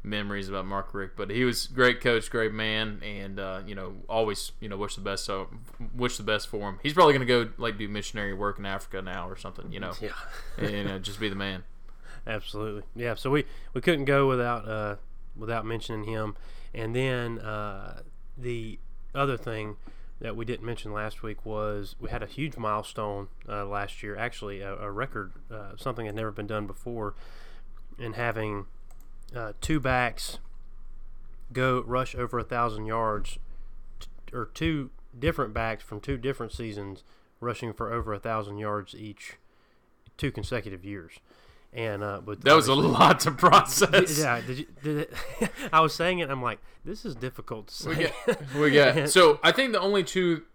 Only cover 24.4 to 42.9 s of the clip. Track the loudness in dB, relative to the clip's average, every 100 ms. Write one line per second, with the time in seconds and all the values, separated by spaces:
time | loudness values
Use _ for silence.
24.4 | -8 -8 -8 -6 -6 -4 -4 -6 -8 -10
25.4 | -10 -10 -10 -8 -6 -4 -6 -4 -4 -4
26.4 | -4 -4 -4 -6 -6 -4 -4 -6 -10 -12
27.4 | -12 -10 -10 -10 -10 -8 -8 -2 0 0
28.4 | -2 -4 -6 -12 -12 -12 -12 -12 -10 -8
29.4 | -8 -6 0 2 4 2 2 -2 -6 -6
30.4 | -8 -10 -10 -10 -8 -8 -10 -10 -10 -10
31.4 | -6 2 2 2 0 0 0 -4 -2 -2
32.4 | -2 0 0 0 -2 0 0 0 -2 -2
33.4 | -6 -6 -8 -8 -10 -10 -10 -10 -8 -6
34.4 | -6 0 0 0 -4 -12 -16 -2 0 0
35.4 | -2 0 -2 -4 -8 -8 -4 -4 -2 -4
36.4 | -6 -6 -6 -6 -8 -10 -16 -20 _ _
37.4 | -6 -4 -6 -6 -4 -4 -4 -4 -2 -4
38.4 | -4 -6 -4 -4 -6 -14 -14 -14 -18 -18
39.4 | _ _ _ _ _ _ -20 -6 -4 -4
40.4 | -4 -4 -4 -10 -10 -10 -12 -20 _ -20
41.4 | -20 -20 -14 -6 -4 -4 -4 -6 -8 2
42.4 | 10 10 10 6 6